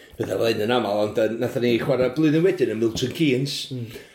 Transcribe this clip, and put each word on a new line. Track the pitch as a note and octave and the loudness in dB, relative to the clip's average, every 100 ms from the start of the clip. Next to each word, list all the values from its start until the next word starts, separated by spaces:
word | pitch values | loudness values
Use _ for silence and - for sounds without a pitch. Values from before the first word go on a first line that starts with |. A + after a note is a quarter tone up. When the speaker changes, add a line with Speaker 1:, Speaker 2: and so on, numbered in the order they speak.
| - | -14
Speaker 1:
pethau | - G#2 G2+ | -8 -4 0
fel | A2+ | 0
hyn | G#2 | 0
yn | G#2+ | 0
aml, | B2 G#2+ G#2 | 0 0 0
ond, | G#2+ G#2+ | 0 0
yy, | A2 A2+ | 0 0
nathon | A#2+ B2+ A#2+ | -4 0 2
ni | A2+ | 2
chwarae | D3 B2 B2+ | 2 0 0
blwyddyn | D#3 D#3 D#3 F#3 | 2 2 4 2
wedyn | F#3 A2+ | 2 0
yn | G#2+ | 0
Milton | A2+ - B2+ | 0 0 -4
Keynes. | - D#3 B2 C#3+ - - | 0 2 2 -2 -6 -8
Speaker 2:
Mm. | C3 A2+ - - | -10 -10 -14 -20